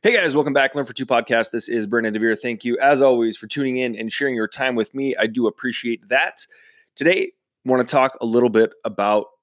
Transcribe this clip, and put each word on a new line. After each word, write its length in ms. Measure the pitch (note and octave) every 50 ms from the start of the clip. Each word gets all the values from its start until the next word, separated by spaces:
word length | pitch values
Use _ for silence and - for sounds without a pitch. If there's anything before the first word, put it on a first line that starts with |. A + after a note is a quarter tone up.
| -
Hey 100 | G#3+ A#3+
guys, 220 | G#3+ F3+ D#3+ C3
welcome 180 | D3 C#3+ D3 C3+
back, 200 | C#3+ C3+ C3+ -
Learn 120 | D3 C3+
for 80 | A#2 A#2
Two 140 | - G2+
podcast. 420 | - C3 A#2 A2+ - B2 A#2 A2 -
This 160 | - A#2 -
is 180 | - A#2 A#2 G#2+
Brandon 280 | G2+ A2+ A#2 A2+ A2 G#2+
DeVere. 220 | G#2+ A2 A2+ A2
Thank 280 | - - B2 A#2 G#2+ -
you, 140 | A#2+ A#2 -
as 220 | C3 C#3 D3 C3
always, 340 | C#3 C3+ B2+ A#2+ A#2 A2+ A2
for 120 | - -
tuning 280 | A2 - C#3+ C#3 C3 B2+
in 180 | B2+ B2+ B2 A2+
and 160 | G#2 A2+ A2+
sharing 260 | - - C#3+ C#3 B2+
your 120 | A2+ A2
time 280 | G#2+ - - C3 C3 B2
with 180 | A#2 G#2+ - -
me. 240 | C3+ C3+ C3+ B2
I 80 | - A2
do 200 | A2+ A2 B2+ A#2
appreciate 600 | G#2+ - _ - B2+ A2+ - - A#2+ A#2 - _
that. 380 | G2+ B2 C3+ D#3 F#3+ - - - _ _ _ _ _ _ _ _ _ _
Today, 280 | - C#3 D#3+ F#3 G3+ - - _ _ _ _ _ _ _
I 40 | B2+
wanna 140 | B2+ B2+ B2
talk 320 | - - C#3 C3 C3+ - -
a 40 | A#2+
little 220 | A#2 A2+ A#2+ B2
bit 240 | A#2+ G#2+ A2 A2+ - - _ -
about 400 | A2+ G#2 - G2+ G#2 G#2 G#2 G2+ - _ _